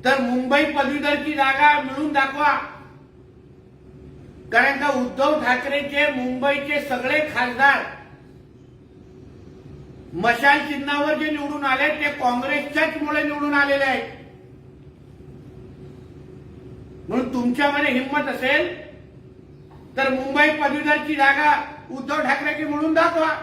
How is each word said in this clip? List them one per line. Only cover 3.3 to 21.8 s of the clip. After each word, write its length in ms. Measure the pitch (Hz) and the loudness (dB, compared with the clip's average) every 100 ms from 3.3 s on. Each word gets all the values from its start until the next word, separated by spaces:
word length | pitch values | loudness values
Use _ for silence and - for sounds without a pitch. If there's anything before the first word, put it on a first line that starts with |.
| - - - - - - - - - - - - | -20 -20 -20 -20 -20 -20 -20 -20 -20 -20 -20 0
कारण 260 | 226 262 277 | 4 4 2
का 100 | 294 | 0
उद्धव 540 | 254 247 - 285 302 | 0 -2 0 2 2
ठाकरेचे 680 | 240 247 277 285 277 285 294 | 2 0 0 -4 -2 0 0
मुंबईचे 680 | 262 254 254 277 285 285 294 | 0 -4 -2 0 0 -2 -4
सगळे 400 | - 247 254 294 302 | -2 -4 0 0 0
खासदार 480 | 233 247 240 277 269 - - - - - - - - - - - - - - - - - - - - - - - | -2 -2 4 4 4 -2 -12 -20 -20 -20 -20 -20 -20 -20 -20 -20 -20 -20 -20 -20 -20 -20 -20 -20 -20 -20 -20 -12
मशाल 440 | 165 220 240 285 285 | -2 0 4 4 4
चिन्हावर 560 | - 277 277 285 294 | 2 -6 -2 0 0
जे 160 | 302 311 | 0 -2
निवडून 340 | 302 285 294 | -4 -4 -4
आले, 240 | 277 254 294 | -2 0 0
ते 220 | 302 294 | 0 -4
काँग्रेसच्याच 920 | 285 247 247 269 294 285 302 311 311 | 0 -2 0 -2 -2 -2 0 0 0
मुळे 200 | 294 294 | -2 -2
निवडून 320 | 294 294 294 | -2 -2 0
आलेले 300 | 285 285 277 | 0 2 2
आहेत. 280 | 269 247 - - - - - - - - - - - - - - - - - - - - - - - - - - - - - - - | 2 -2 -4 -14 -20 -20 -20 -20 -20 -20 -20 -20 -20 -20 -20 -20 -20 -18 -20 -18 -18 -18 -20 -20 -20 -20 -18 -18 -18 -18 -18 -18 -2
म्हणून 260 | 226 247 | -2 0
तुमच्यामध्ये 580 | 254 240 247 285 285 294 | -2 0 2 2 2 0
हिंमत 360 | 254 269 294 277 | 0 0 -2 -2
असेल, 640 | 247 254 320 349 - - - - - - - - - - - - - | -4 0 2 0 -6 -14 -20 -20 -20 -20 -20 -20 -20 -20 -20 -10 -2
तर 140 | 269 | 0
मुंबई 380 | 254 269 294 302 | 0 0 4 4
पदवीधरची 640 | 302 285 294 294 294 302 | 4 0 0 0 0 0
जागा 480 | 294 277 277 302 294 - - | 4 4 6 4 2 0 -12